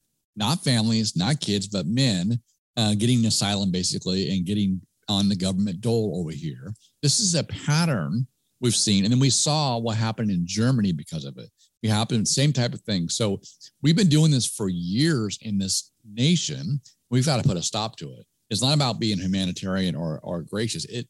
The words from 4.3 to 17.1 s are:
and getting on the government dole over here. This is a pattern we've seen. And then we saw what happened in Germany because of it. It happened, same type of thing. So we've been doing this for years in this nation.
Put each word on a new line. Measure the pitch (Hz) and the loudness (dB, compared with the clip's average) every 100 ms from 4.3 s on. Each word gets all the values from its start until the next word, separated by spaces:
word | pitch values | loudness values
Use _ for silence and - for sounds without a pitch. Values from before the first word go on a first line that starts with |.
and | 95 87 | -2 0
getting | 104 98 92 - _ - | 0 0 -2 -6 _ -4
on | 98 101 | 0 2
the | 95 | 2
government | 95 92 104 87 | 0 0 -2 -2
dole | 113 117 104 85 | 0 0 0 -4
over | 80 | -6
here. | 73 80 64 101 110 _ - | -6 -8 -10 -12 -14 _ -4
This | 143 - | 0 0
is | 196 | 0
a | 165 | 0
pattern | - - - 151 170 107 71 113 127 _ _ - | -4 -6 0 2 2 0 -2 -4 -4 _ _ -4
we've | 123 | 0
seen. | - 110 101 | 0 2 2
And | 101 | 4
then | 123 | 4
we | 139 | 4
saw | - 156 156 139 117 | 2 2 2 0 0
what | 113 110 | -2 0
happened | 113 110 107 | -2 -2 0
in | 90 | 0
Germany | 85 101 120 127 98 | -2 0 2 4 2
because | 76 - 80 | 0 -6 -10
of | 67 - | -10 -14
it. | - _ _ - | -18 _ _ -6
It | 110 | 0
happened, | 107 113 117 92 | 0 0 0 0
same | 139 151 | 2 2
type | 131 120 | 2 -2
of | - | -4
thing. | - 95 85 | -4 -2 -2
So | - 107 101 - - - - | -2 -2 -2 -8 -20 -20 -2
we've | 147 | 2
been | 165 185 | 4 6
doing | 151 160 | 6 6
this | 131 - | 4 0
for | - 98 | -2 -4
years | 87 87 107 165 135 104 - | -2 -2 0 2 2 -2 -6
in | 113 98 | -4 -2
this | 95 - - _ 110 | 0 -4 -6 _ -14
nation. | 107 143 175 - 65 82 143 - _ - | 0 2 2 0 -6 -4 -6 -6 _ -2